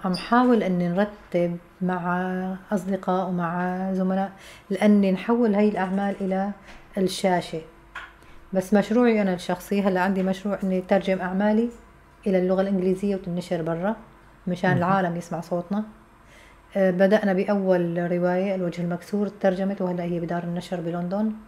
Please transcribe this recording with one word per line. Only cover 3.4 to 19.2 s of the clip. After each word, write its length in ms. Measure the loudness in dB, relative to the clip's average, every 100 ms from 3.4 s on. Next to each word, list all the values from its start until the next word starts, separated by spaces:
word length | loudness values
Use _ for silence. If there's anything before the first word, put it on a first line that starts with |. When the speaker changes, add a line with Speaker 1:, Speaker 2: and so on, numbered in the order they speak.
| -2 -2 -2 -2 -2
Speaker 1:
زملاء، 400 | 0 0 0 -2 -8 -20 -14 -6
لأني 420 | 2 6 6 4
نحول 420 | 2 0 2 4
هاي 140 | 4 2
الأعمال 460 | 2 -2 -2 -2 -2
إلى 300 | -2 -2 -4 -6 -16 -20 -10 -2
الشاشة. 600 | -2 0 0 0 -2 -10 -12 -20 -20 -20 -20 -20 -20 -20 -4
بس 220 | -2 2
مشروعي 480 | 2 4 4 4 4
أنا 120 | 2
الشخصي، 480 | -2 -4 -6 -2 0
هلأ 180 | 2 2
عندي 220 | 2 2
مشروع 360 | 0 -2 -4 -2
أني 180 | -2 -2
ترجم 400 | 2 2 2 -2
أعمالي 480 | -2 0 2 2 0 -4 -20 -20 -20 -8 0
إلى 120 | 2
اللغة 220 | 2 2
الإنجليزية 540 | 2 2 0 0 0
وتنشر 480 | -2 -4 -6 -4 -4
برا 340 | -2 -2 -4 -4 -10 -20 -20 -12 -6
مشان 240 | -2 2
Speaker 2:
مهم. 80 | 2
Speaker 1:
العالم 380 | 2 2 0 -4
يسمع 240 | -6 -8
صوتنا. 440 | -4 -4 -4 -6 -6 -12 -20 _ -20 -20 -20 -20 -6 0
آه، 140 | 2
بدأنا 420 | 4 4 4 4
بأول 800 | 0 2 0 2 2 2 -2 -2
رواية 420 | 0 0 0 0
الوجه 280 | -2 -4 -4
المكسور، 460 | -4 -4 -4 -4